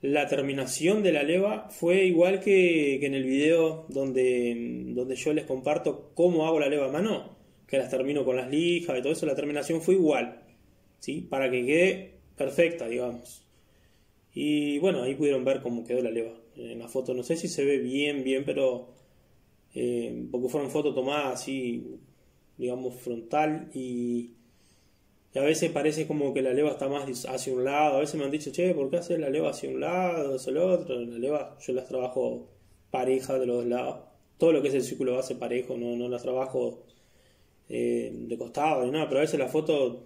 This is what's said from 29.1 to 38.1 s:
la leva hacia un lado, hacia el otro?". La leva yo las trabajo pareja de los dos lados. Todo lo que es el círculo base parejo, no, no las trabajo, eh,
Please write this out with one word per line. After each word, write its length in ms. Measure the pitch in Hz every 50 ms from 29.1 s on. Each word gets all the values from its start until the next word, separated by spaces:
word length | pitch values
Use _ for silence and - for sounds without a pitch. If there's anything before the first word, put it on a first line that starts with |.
| 175 160
la 120 | 156 139
leva 200 | 135 151 160 151
hacia 200 | 139 - - 135
un 100 | 131 131
lado, 560 | 139 156 175 180 185 180 175 165 147 139 135
hacia 140 | 131 131 127
el 80 | 131 151
otro?". 420 | 175 185 185 170 156 - 131 123
La 180 | 120 117 120 117
leva 380 | 120 135 151 147 135 - - -
yo 140 | - - 131
las 160 | 123 127 -
trabajo 600 | - 131 123 123 - 135 123 120 120 240 - - - _ _ _ _ _ _ _
pareja 480 | - - 123 127 131 131 127 - 135 131
de 80 | 127
los 100 | 123 120
dos 100 | 120 120
lados. 380 | 120 120 123 - - - - - - _ _ _ _ _ _
Todo 140 | - 165 165
lo 100 | 147 135
que 60 | 139
es 60 | 135
el 80 | 139 123
círculo 320 | 120 - - 135 127 123
base 180 | 127 131 - 131
parejo, 420 | 120 120 117 120 123 127 - 127
no, 200 | 120 120 120 120
no 120 | 120 120 123
las 140 | 123 120 -
trabajo, 640 | 131 123 127 131 131 131 131 123 120 - - - - _ _ _ _ _ _ _ _ _ _ _ _ _ _ _ _
eh, 440 | 117 120 120 120 120 117 117 117